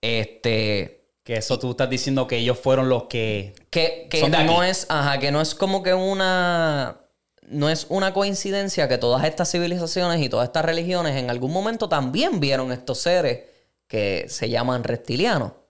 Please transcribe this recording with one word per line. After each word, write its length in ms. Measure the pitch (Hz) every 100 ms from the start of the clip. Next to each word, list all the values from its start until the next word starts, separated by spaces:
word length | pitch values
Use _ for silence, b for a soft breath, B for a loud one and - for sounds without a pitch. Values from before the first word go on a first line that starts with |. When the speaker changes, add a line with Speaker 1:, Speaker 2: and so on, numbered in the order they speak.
| 110
Speaker 1:
Este 1000 | 117 107 - 120 110 107 101 - - _ _
Speaker 2:
Que 140 | - 113
eso 220 | - 123
tú 120 | 127
estás 180 | 120 131
diciendo 380 | 127 - 135 123
que 100 | 120
ellos 220 | 117 123
fueron 300 | 131 131 131
los 140 | 123
que 500 | - 120 110 107 98 - _
Speaker 1:
que, 360 | 170 165 - -
que 100 | 160
Speaker 2:
son 100 | 151
de 140 | 160
Speaker 1:
no 160 | 160 170
Speaker 2:
aquí. 100 | 180
Speaker 1:
es, 160 | 185 -
ajá, 280 | 151 143 139
que 120 | 139
no 100 | 147
es 140 | 156
como 280 | - 196 190
que 120 | 185
una, 1040 | 185 190 196 185 185 175 170 160 147 127 - _ _ _ _ -
no 220 | 147 147
es 160 | 160 -
una 240 | 190 190
coincidencia 760 | 190 202 190 202 196 196 185 143
que 120 | 123
todas 260 | 120 127
estas 260 | 156 156 170
civilizaciones 680 | 175 170 175 165 185 180 165
y 80 | 139
todas 180 | 110 120
estas 140 | 160
religiones 520 | 160 165 170 180 160 135
en 140 | 123
algún 220 | 123 135
momento 360 | 175 208 233 208
también 500 | 156 131 160 330 226
vieron 320 | 143 135 131
estos 280 | 123 - 123
seres 460 | 170 180 151 107 B B B B _
que 380 | 113 101 95 -
se 220 | - 113
llaman 340 | 117 123 123
reptilianos. 680 | 117 120 - 123 220 180 101 - _